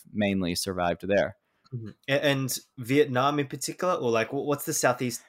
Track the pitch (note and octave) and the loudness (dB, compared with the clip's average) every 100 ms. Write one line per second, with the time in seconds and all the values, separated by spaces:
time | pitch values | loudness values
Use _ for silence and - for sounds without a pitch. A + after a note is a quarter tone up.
0 | - G#2 G2+ F#2+ F2 F2+ G2+ F2+ F2 E2+ | -8 -2 0 0 0 -2 -2 0 0 0
1 | F#2 G2 - - _ _ _ A#2+ A2 - | 2 2 2 -2 _ _ _ -10 -10 -12
2 | - C#3 D3+ C3+ C3 - - - A2+ C#3+ | -2 0 2 0 -2 -6 -10 -10 2 4
3 | C#3+ B2 C#3 D3 C3+ C#3 - - F3+ F3+ | 4 2 2 0 -2 -6 -8 -4 -2 0
4 | B2 A2+ A2 C#3 C#3+ C#3+ - D3 C3 A#2+ | 2 2 0 -2 -2 -4 -2 0 2 2
5 | B2 - | -2 -6